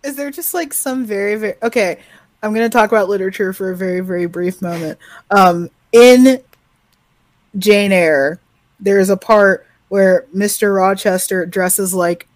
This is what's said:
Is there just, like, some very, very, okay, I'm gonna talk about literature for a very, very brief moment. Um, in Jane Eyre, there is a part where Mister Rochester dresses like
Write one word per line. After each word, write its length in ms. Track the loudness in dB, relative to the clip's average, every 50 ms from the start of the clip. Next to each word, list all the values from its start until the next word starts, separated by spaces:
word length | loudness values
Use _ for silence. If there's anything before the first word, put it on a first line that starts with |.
| _ -12
Is 80 | -10
there 160 | -8 -10 -10
just, 220 | -10 -10 -12 -8 -6
like, 200 | -8 -8 -8 -8
some 320 | -10 -8 -6 -6 -6 -6
very, 300 | -6 -6 -6 -4 -4 -4
very, 200 | -4 -6 -8 -8 _
okay, 380 | -6 -4 -2 -2 -2 -2 -4 -8 _ _ _ _ _ _ _ _
I'm 120 | -8 -6 -2
gonna 160 | -2 -2 0
talk 220 | 2 2 2 2
about 180 | 2 0 0 0
literature 440 | -2 -4 -4 -6 -4 -4 -6 -6 -6
for 180 | -6 -8 -8
a 60 | -6 -6
very, 220 | -6 -6 -4 -6
very 240 | -6 -6 -6 -4 -4 -6
brief 340 | -6 -6 -6 -6 -6 -6
moment. 360 | -8 -8 -8 -8 -8 -10 -12 _ _ -20 -20 -20 _ _
Um, 380 | 2 4 4 4 4 0 -6 -10 _ _ _ _
in 500 | 6 8 8 8 8 8 6 4 4 2 _ _ _ _ _ _ _ _ _ _ _ _ _ _ _ _ _ _ _ _ _ _ _ -4
Jane 340 | 0 2 2 2 2 2
Eyre, 480 | 2 2 2 2 2 0 0 -2 -4 -6 _ _ _ _ _ _ _ _
there 200 | -4 0 2 2
is 100 | 2 2
a 80 | 0 -4
part 500 | 0 2 2 4 4 4 2 0 _ _ _ _ _ _
where 360 | -2 0 2 2 2 0 -2 _ -6
Mister 400 | -4 -4 -4 -4 -2 -2 -2 0
Rochester 720 | 0 0 0 0 -2 -2 -2 -2 -2 -4 -4 -4 -6 -6
dresses 480 | -6 -4 -4 -2 -2 -2 -4 -4 -4 -4
like 340 | -2 -2 -2 -2 -6 -8 _ _